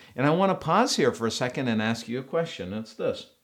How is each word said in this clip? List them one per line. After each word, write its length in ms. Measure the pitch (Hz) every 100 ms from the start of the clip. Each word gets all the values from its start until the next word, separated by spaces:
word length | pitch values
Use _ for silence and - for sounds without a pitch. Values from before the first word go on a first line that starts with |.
| -
And 120 | - 143
I 40 |
wanna 240 | 170 190
pause 420 | 185 156 190 247 -
here 160 | 127
for 140 | 113 113
a 40 |
second 360 | - 127 147 127
and 140 | 107
ask 260 | 110 113 -
you 120 | 123
a 40 |
question. 520 | 131 165 165 - 90
It's 180 | 107 113
this. 380 | - - - - _